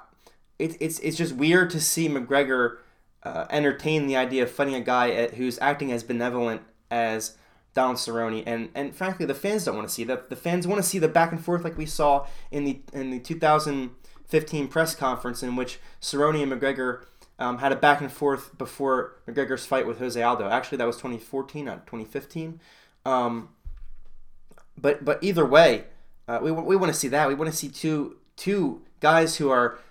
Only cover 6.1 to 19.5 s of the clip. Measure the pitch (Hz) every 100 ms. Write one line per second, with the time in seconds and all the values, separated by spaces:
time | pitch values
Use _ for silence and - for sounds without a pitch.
6.1 | 117 120 120 117 110 - _ _ 117 113
7.1 | 110 - - _ _ _ 131 127 120 -
8.1 | 117 113 110 117 117 113 - 143 - 190
9.1 | 180 147 135 196 214 165 104 107 - 113
10.1 | 127 - 123 170 180 175 202 185 196 156
11.1 | 165 165 160 175 175 170 160 151 - 147
12.1 | 139 - - - 147 143 127 - 143 131
13.1 | 127 123 165 160 151 147 139 127 - -
14.1 | - - 156 156 156 131 160 160 - 135
15.1 | 123 123 117 127 123 127 - - - -
16.1 | 143 147 156 139 127 135 131 127 123 -
17.1 | - - - 123 120 139 131 147 143 143
18.1 | - 147 135 - - 120 - 135 127 -
19.1 | - - 120 135